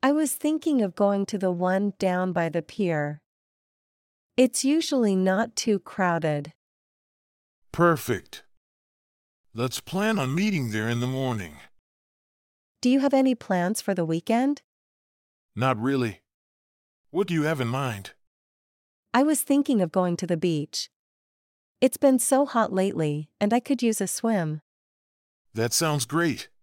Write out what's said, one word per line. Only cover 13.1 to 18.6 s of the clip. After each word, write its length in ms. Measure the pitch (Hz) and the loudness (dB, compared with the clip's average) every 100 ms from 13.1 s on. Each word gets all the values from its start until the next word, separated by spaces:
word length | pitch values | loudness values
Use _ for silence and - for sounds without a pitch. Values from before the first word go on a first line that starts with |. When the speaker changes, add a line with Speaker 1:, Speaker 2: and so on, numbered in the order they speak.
| 269 | 4
Speaker 1:
any 180 | 269 | 2
plans 480 | 247 - 185 175 220 | 0 -2 -2 0 -2
for 140 | - 196 | -4 -2
the 100 | 165 | -2
weekend? 560 | 165 - 226 269 294 _ _ _ _ _ _ _ _ _ - | -2 0 0 0 -2 _ _ _ _ _ _ _ _ _ -2
Speaker 2:
Not 260 | 131 117 | -2 0
really. 400 | 123 135 120 95 _ _ _ _ _ _ _ _ _ | 0 0 -2 -6 _ _ _ _ _ _ _ _ _
What 160 | 160 202 | -4 0
do 80 | |
you 100 | 170 | 0
have 160 | 147 156 | 0 0
in 80 | 117 | -2
mind? 440 | 131 135 104 95 - _ _ _ _ | -2 -4 -6 -12 -20 _ _ _ _